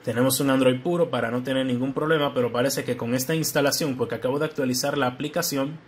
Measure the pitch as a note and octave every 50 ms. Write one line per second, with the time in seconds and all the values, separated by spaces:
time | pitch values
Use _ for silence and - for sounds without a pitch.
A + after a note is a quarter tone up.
0 | - B2+ A2 A#2 B2+ C3+ C3 - D3 C#3 C3+ C3+ C3 B2+ B2+ B2+ - F3 F3 E3+
1 | E3+ - C3 A#2+ A#2 A2+ A#2 B2+ B2+ C#3 C3 C3 C3 C3 B2 A#2+ B2+ C#3 C3 C#3+
2 | D3+ D#3 D#3+ D3+ C#3+ C#3 B2+ C3+ A#2+ A#2 A2+ B2 B2 C#3 - D#3 B2+ B2+ B2 -
3 | A#2 A#2 B2 C3 C3 - D#3+ D#3+ D3+ - - D3+ C#3+ C#3 C3 - E3+ D3 B2+ B2+
4 | A#2 A2+ A#2 A2 - B2+ C3+ C#3+ D#3 D3+ - - C3+ B2+ B2 B2 - C#3+ C#3+ C#3+
5 | C3 B2+ B2+ - C#3+ D3+ - F3 E3 - C#3+ C3+ C3+ C#3+ D#3 D#3+ -